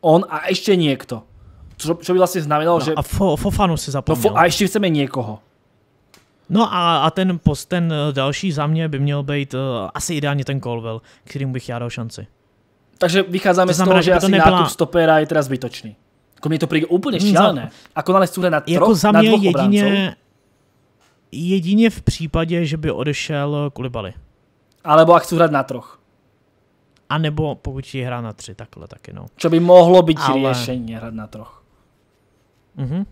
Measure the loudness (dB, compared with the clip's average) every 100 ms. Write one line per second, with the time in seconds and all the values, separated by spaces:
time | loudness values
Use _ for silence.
0 | 4 2 2 -8 -4 -4 0 2 2 -2
1 | -6 -14 -14 -20 -20 -20 -20 -12 -6 -6
2 | -2 0 0 0 -2 -2 2 0 0 -4
3 | -4 -2 0 0 -2 0 0 -2 -6 -6
4 | -2 0 0 4 2 2 -2 0 0 0
5 | -2 -4 -8 -12 _ _ _ _ _ _
6 | _ _ _ _ _ 0 0 0 0 2
7 | 0 0 -2 0 -2 -4 -6 -4 -2 -2
8 | -4 -2 -4 -4 -4 -4 -2 -2 -2 -2
9 | -2 -2 -4 -4 -4 -6 -6 -6 -8 -10
10 | -8 -4 -4 -4 -4 -6 -6 -8 -8 -12
11 | _ _ _ -10 -8 -8 -8 -10 -8 -10
12 | -12 -12 -20 _ _ _ _ _ _ _
13 | 0 0 0 -2 0 2 2 2 4 4
14 | 4 2 2 4 4 4 0 0 -2 2
15 | 4 4 2 -2 -2 -4 -8 -12 -18 -20
16 | _ _ _ _ -4 -4 0 -2 0 -2
17 | 0 0 2 4 4 2 -8 -16 -14 -8
18 | 0 2 0 0 -2 -2 0 2 4 4
19 | 4 6 6 4 4 2 2 2 2 2
20 | -2 -6 _ _ _ _ _ _ _ _
21 | _ _ _ -10 -2 -2 0 2 2 2
22 | -4 -4 -4 -4 -2 -2 -2 -4 -4 -4
23 | -4 -6 -6 -4 -4 -4 -6 -6 -10 -8
24 | -10 -14 -20 _ _ _ _ _ 2 4
25 | 6 6 4 0 2 0 -4 -10 -14 -20
26 | _ _ _ _ _ _ _ _ _ _
27 | _ -4 -4 -4 -6 -6 -10 -12 -12 -10
28 | -8 -8 -10 -14 -18 -20 -20 -20 -20 -20
29 | -20 -18 -20 _ 0 0 8 8 10 8
30 | 6 0 0 0 0 -2 -6 -8 -10 -12
31 | -12 -14 -14 -16 -20 -20 _ _ _ _
32 | _ _ _ _ _ _ _ -10 -8 -6
33 | -8